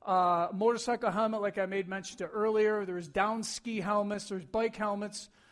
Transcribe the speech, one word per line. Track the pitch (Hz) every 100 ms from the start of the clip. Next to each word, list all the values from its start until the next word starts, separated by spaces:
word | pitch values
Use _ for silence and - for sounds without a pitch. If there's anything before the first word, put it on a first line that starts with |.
| -
uh, | 185 180 175 170
motorcycle | 190 220 233 247 233 226
helmet, | 185 220 220
like | 202 202
I | 190
made | 196 185
mention | 190 180 -
to | 175
earlier. | 214 214 214 214 214 190
There's | 180 160
down | 190 208 226
ski | 214 - 233 220
helmets, | 202 208 202 208 -
there's | 190 151
bike | 220 226 226
helmets. | 214 202 208 208 - _ _